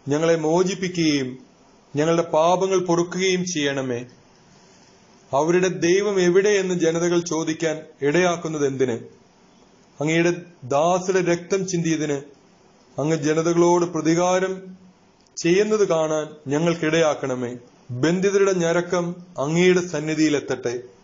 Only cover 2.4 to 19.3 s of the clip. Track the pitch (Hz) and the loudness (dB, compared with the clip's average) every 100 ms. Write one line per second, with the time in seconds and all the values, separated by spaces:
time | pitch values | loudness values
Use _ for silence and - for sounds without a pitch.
2.4 | 165 180 190 190 180 170 175 180 190 180 | 2 2 2 0 0 0 0 -2 -2 -2
3.4 | 180 151 143 139 131 120 123 - _ _ | -2 -4 -2 -2 -4 -6 -8 -20 _ _
4.4 | _ _ _ - _ _ _ _ - 135 | _ _ _ -20 _ _ _ _ -4 -2
5.4 | 160 180 180 151 170 190 208 190 180 185 | 2 2 0 0 2 2 2 2 4 4
6.4 | 208 202 185 175 160 165 175 175 170 156 | 4 2 0 0 0 0 0 0 0 -4
7.4 | 160 160 160 156 - - 143 165 180 170 | -4 -4 -4 -4 -10 -4 0 2 2 0
8.4 | 160 156 139 135 123 113 - - _ _ | -4 -2 -2 2 0 0 -8 -20 _ _
9.4 | _ _ _ _ _ - 147 165 170 175 | _ _ _ _ _ -4 0 2 2 -2
10.4 | - - 123 143 170 180 185 185 170 170 | -8 -18 -4 0 2 0 0 0 2 -2
11.4 | 175 196 180 170 165 151 151 139 139 - | -2 -4 -2 -2 -2 -2 -2 -4 -6 -20
12.4 | _ _ _ _ _ - 147 160 151 160 | _ _ _ _ _ -6 -2 0 0 0
13.4 | 165 170 175 175 170 160 151 170 180 185 | 0 2 4 4 0 -2 0 2 2 0
14.4 | 190 185 - - - _ _ _ _ - | -2 -6 -12 -20 -20 _ _ _ _ -4
15.4 | 165 185 214 214 190 160 156 156 151 - | 0 2 2 2 2 2 0 -2 -4 -12
16.4 | 135 147 170 170 156 165 156 143 135 127 | -4 0 0 0 0 2 2 0 -4 -4
17.4 | 120 123 - _ - 123 151 185 196 196 | -6 -8 -16 _ -12 -2 0 2 2 2
18.4 | 196 185 165 175 175 180 175 180 - | 2 2 0 0 0 -2 -4 -8 -14